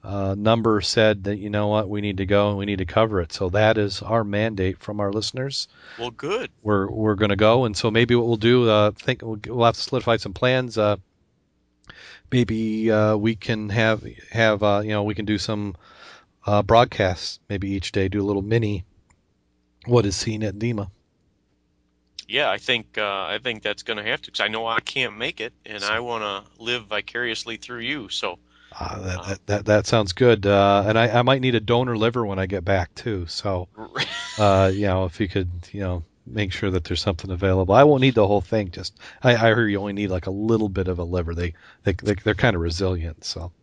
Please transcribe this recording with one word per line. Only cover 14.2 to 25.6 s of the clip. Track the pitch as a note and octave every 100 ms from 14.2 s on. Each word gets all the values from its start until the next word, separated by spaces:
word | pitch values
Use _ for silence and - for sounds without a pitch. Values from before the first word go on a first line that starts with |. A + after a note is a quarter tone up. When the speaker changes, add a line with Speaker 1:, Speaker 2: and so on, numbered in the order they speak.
| -
Speaker 1:
have, | A#2 A2+ G#2
uh, | G#2 G2+
you | G#2+
know, | G#2+
we | G#2
can | G2+
do | G#2 G#2+
some, | - G#2+ G2+ F#2 _ - - - _ _ -
uh, | G#2
broadcasts | G2 A2+ A#2+ - G2 F2 - - _
maybe | G2+ G2
each | G2 -
day, | G#2 F#2+
do | G#2
a | G2+
little | G2+
mini | G2 A#2 G#2+ G2+ - _ _ _ _ _ _ _ _ _ -
what | A#2+
is | G2+ F#2+
seen | - G#2+
at | G#2+ G2
dema. | A#2 A2 F#2+ _ _ _ _ _ _ _ _ _ _ _ _ - -
Speaker 2:
Yeah, | A#2 C#3
I | G2+
think, | - A#2+ G#2+ -
uh, | G#2 G2 F2
I | G#2
think | B2+ G#2+
that's | G#2 G#2
gonna | - A2
have | G#2 B2+
to, | -
'cause | -
I | G#2
know | A2 A2+
I | A2+
can't | - C#3 B2 G#2
make | B2 -
it, | A2+ _